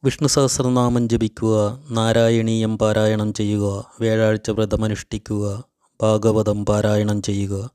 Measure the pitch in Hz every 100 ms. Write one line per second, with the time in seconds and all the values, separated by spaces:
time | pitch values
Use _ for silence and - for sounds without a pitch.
0 | 135 - 143 - 135 - 127 127 123 120
1 | 117 117 110 - 110 107 104 123 147 117
2 | 113 113 113 117 113 113 110 107 110 107
3 | 107 110 107 104 104 104 101 98 - -
4 | 113 110 110 107 - 107 110 104 107 104
5 | - 110 - 104 104 101 131 _ _ _
6 | 110 107 113 110 107 104 101 104 107 104
7 | 107 104 98 101 101 98 113